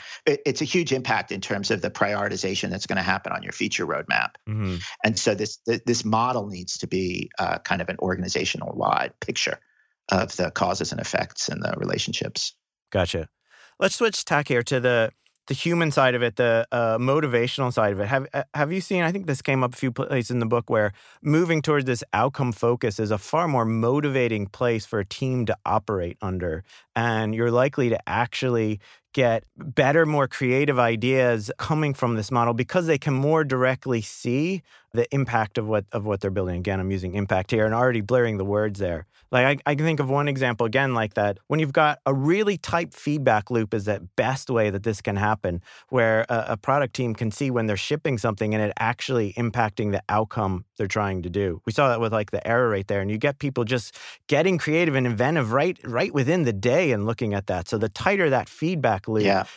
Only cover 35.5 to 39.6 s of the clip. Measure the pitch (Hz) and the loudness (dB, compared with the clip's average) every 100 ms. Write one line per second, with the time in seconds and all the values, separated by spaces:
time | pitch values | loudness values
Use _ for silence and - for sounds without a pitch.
35.5 | - 107 107 - 113 107 98 98 95 92 | -2 0 0 0 -4 -2 -2 -2 -2 -2
36.5 | 87 92 95 95 95 90 98 98 95 92 | -2 -2 -2 0 -2 -2 -4 0 0 2
37.5 | 110 110 113 127 117 101 127 117 104 98 | 2 2 2 2 2 2 2 2 0 0
38.5 | 104 107 98 92 82 - _ _ 127 131 | 0 0 -2 -4 -4 -8 _ _ 2 4
39.5 | 143 | 2